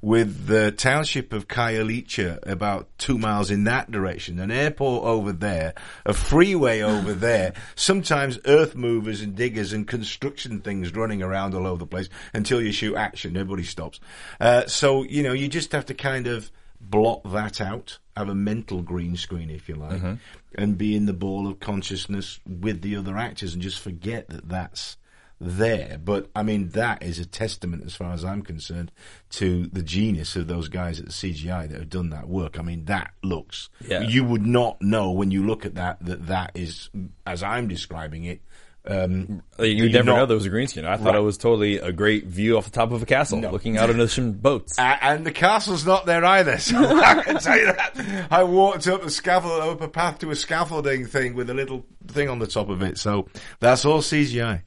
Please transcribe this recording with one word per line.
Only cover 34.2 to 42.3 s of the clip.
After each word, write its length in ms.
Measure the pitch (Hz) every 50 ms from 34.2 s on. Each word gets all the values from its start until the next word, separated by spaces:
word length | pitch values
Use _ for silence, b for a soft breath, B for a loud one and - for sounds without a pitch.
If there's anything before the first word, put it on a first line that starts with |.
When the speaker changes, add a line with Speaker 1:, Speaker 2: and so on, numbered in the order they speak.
| 131
Speaker 1:
would 200 | 120 120 113 101
not 360 | 113 120 123 123 113 - -
know 300 | 98 98 107 110 101 95
when 200 | 92 92 101 98
you 140 | 95 98 98
look 200 | 104 110 107 -
at 100 | 101 -
that, 280 | 85 87 87 87 - 87
that 220 | 87 90 - 82 80
that 240 | 92 92 90 - -
is, 360 | - 87 82 82 - - - - 104 92 - - - -
as 180 | - 90 87 95
I'm 260 | 101 110 123 123 110
describing 560 | 90 85 - - 80 82 80 78 76 80 82
it, 160 | 87 87 - - b b b b b b b -
um, 560 | 95 98 95 92 90 92 92 92 98 107 90 - - _ -
Speaker 2:
You 80 | 117 110
Speaker 1:
you're 220 | 107 104 113 117
Speaker 2:
never 140 | 110 123 120 123
Speaker 1:
not 80 | 123 120
Speaker 2:
know 80 | 135
there 100 | 127 113
was 100 | 107 98
a 40 | 95
green 180 | 90 110 131 135
screen. 160 | - 80 78
I 120 | 82 95 107
thought 80 | 107 98 95
Speaker 1:
Right. 20 |
Speaker 2:
it 60 | 104
was 160 | 104 107 101 -
totally 400 | - 117 117 107 104 104 101 95
a 160 | - 90 90
great 320 | 80 101 107 107 104 -
view 320 | 92